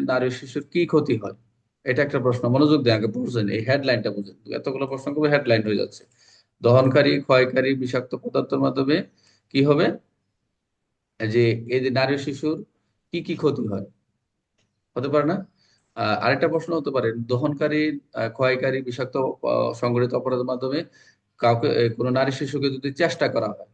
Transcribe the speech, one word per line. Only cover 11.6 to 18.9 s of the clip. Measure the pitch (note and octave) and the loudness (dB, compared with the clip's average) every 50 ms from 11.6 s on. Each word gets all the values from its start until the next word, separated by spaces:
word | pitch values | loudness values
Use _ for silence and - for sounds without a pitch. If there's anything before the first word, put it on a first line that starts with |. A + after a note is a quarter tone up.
| A#2 A#2+ | -2 -2
এই | B2 C3 | -2 -2
যে | B2+ C3 | 0 0
নারী | A#2+ C3 C3 C3+ C#3+ | 0 0 0 0 0
ও | C#3 | -2
শিশুর | - D3+ C3 - - D3+ D#3+ - - - _ _ _ _ _ _ _ _ - | -2 -6 -6 -4 -4 -4 -4 -4 -6 -14 _ _ _ _ _ _ _ _ -8
কি | E3+ - | -8 -6
কি | - - | -6 -4
ক্ষতি | - - C#3+ - B2 A#2 G#2 | 0 0 0 0 0 -4 -4
হয়, | G2 F#2+ F#2+ - _ _ _ _ _ _ _ _ _ _ _ _ _ _ _ _ _ _ _ _ - | -4 -6 -6 -8 _ _ _ _ _ _ _ _ _ _ _ _ _ _ _ _ _ _ _ _ -8
হতে | B2+ C3 C#3 | -6 -4 0
পারে | D3 D3+ C#3+ | 2 2 2
না? | D3+ F#3 G3 F#3+ - _ _ _ _ _ _ _ _ - | 2 0 -2 -4 -10 _ _ _ _ _ _ _ _ -8
আহ, | A#2 G#2+ G#2+ G#2+ - | -4 -2 -2 0 0
আরেকটা | G2+ B2 C#3 C3+ - D#3+ | 0 0 0 2 2 0
প্রশ্ন | D#3 E3 D3+ - E3+ | 0 0 -4 -2 -4
হতে | D#3+ C#3 C#3+ | -4 -2 -2
পারে, | C3 C3 A2+ A2+ A2+ A#2 A2+ | -2 0 0 0 -2 -4 -4
দহনকারী, | A#2 B2 B2 D3 D3 D3 C#3+ D3+ D3+ D3+ D3+ D3+ D#3 D3+ C#3+ - _ - | -2 -2 0 0 -2 -2 0 0 0 0 0 0 0 -2 -6 -10 _ -8
আহ, | A2+ A2+ A2+ | -6 -6 -4
ক্ষয়কারী | A2+ - C3 B2+ C3 B2+ C3+ C3+ C3 C3 B2+ | -2 0 0 2 2 2 0 -2 -2 -2 -4
বিষাক্ত, | B2 | -6